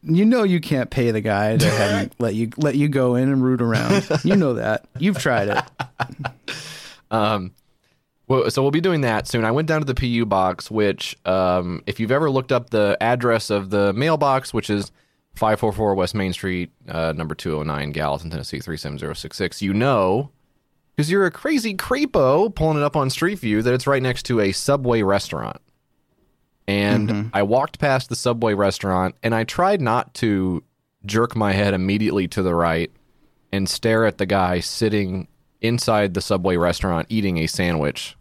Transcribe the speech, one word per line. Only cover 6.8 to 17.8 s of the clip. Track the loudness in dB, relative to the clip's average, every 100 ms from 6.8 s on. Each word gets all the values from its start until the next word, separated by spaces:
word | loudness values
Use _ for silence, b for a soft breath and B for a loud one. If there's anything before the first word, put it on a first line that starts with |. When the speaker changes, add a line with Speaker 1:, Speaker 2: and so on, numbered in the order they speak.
| B B _
Speaker 2:
Um, | -2 0 0 -4 -14 _ _ _ _ _ _ _
well, | 2 2
so | 2
we'll | 2
be | 2
doing | 0 0
that | 0 0 -2
soon. | -2
I | 0
went | 0 0
down | -2
to | 0
the |
P | -2 0
U | 0 2
box, | 2 2 -2 -4
which, | 0 0 0 -6 -8 -2
um, | 2 2 2 -2 -6 -8
if | -6
you've | 0
ever | 0 2
looked | 0 0
up | -2 0
the | 0 2 2
address | 0 2 2 0 0
of | -2 0
the | 2 2
mailbox, | 2 0 2 2 0 -2
which | -6 -2
is | -2 -2 _ _ _ _
five | -2 0 2
four | 0
four | 0 0
West | 2 0
Main | 0 -4
Street, | -4 -4 -4 -6 _ -10
uh, | -4 -4
number | -2 -6
two | -6 -4 -4
oh |
nine, | -2 -4